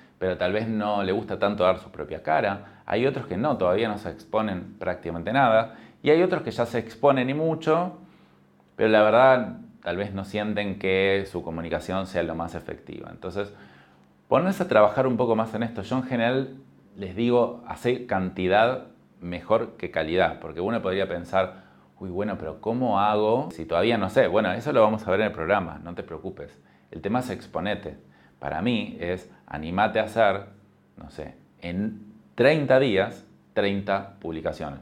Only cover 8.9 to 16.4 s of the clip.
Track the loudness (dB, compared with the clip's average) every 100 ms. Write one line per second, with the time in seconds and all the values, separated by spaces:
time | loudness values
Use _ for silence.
8.9 | 6 6 8 8 6 2 -8 -16 -12 -6
9.9 | -4 -4 -6 -6 -4 -2 -2 -4 -2 0
10.9 | 2 4 2 -2 -6 -6 -8 -4 -4 -2
11.9 | -4 -2 -2 -2 -4 -6 -8 -12 -14 -14
12.9 | -14 -16 -12 -8 -6 -6 -10 -20 -20 _
13.9 | _ _ _ _ 2 2 0 2 6 6
14.9 | 4 0 2 2 0 0 -4 -4 -6 -6
15.9 | -4 -2 0 0 0